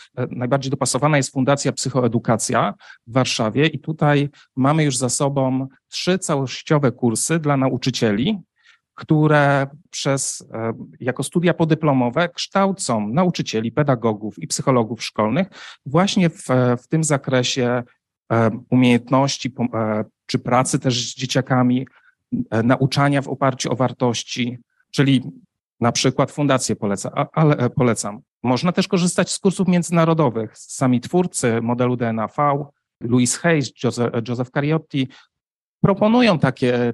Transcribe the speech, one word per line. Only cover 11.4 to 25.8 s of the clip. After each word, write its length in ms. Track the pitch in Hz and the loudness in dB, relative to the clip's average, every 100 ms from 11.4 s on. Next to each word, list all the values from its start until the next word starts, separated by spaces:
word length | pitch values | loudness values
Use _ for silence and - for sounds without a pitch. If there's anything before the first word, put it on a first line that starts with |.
| 170 | 0
podyplomowe 760 | 160 165 156 151 131 120 147 170 | 2 0 2 2 2 2 0 -2
kształcą 760 | - - 196 196 190 - 113 104 | -4 -4 0 0 -2 -4 -2 0
nauczycieli, 640 | 143 180 - 131 110 117 | 0 0 0 -4 -4 -2
pedagogów 680 | 117 143 123 113 104 107 - | 0 0 0 0 -2 -6 -10
i 80 | - | -8
psychologów 560 | - - 123 110 117 | -4 0 0 0 -6
szkolnych 440 | - - 107 139 190 - - - 139 | -6 -2 0 0 -4 -8 -20 -18 -2
właśnie 440 | 156 202 202 170 | 0 2 2 0
w, 140 | - - 127 123 123 | 0 -2 2 2 0
w 40 | - | -2
tym 160 | 160 | -2
zakresie, 800 | 151 139 - 127 123 135 120 123 120 _ _ _ - | 0 -2 0 0 0 -2 0 -2 -4 _ _ _ -2
e, 200 | 113 113 123 - | 2 2 0 0
umiejętności 800 | 127 123 120 - 139 139 - 123 | 4 4 4 2 0 0 -2 -6
pom-, 200 | - 117 | -4 -4
e, 320 | 113 107 107 - _ - | -2 -2 -2 -6 _ -6
czy 140 | 123 | -6
pracy 400 | - 123 160 147 | 0 0 2 0
też 320 | 135 120 - | -2 -2 -6
z 40 | - | -8
dzieciakami, 720 | 131 135 127 127 123 123 - _ _ _ _ 123 120 | -4 -2 0 2 2 2 -2 _ _ _ _ -6 -2
e, 140 | 110 | 0
nauczania 580 | 120 131 135 139 143 143 | 2 2 2 2 2 0
w 60 | 135 | -2
oparciu 440 | - 135 127 - | -2 -2 -2 -4
o 40 | 120 | -2
wartości, 800 | 127 - 123 110 - - 120 117 _ _ _ | -2 0 -2 -2 -6 -6 -6 -6 _ _ _
czyli 320 | - 139 131 - - - _ _ | 0 4 2 0 -12 -20 _ _
na 120 | _ | _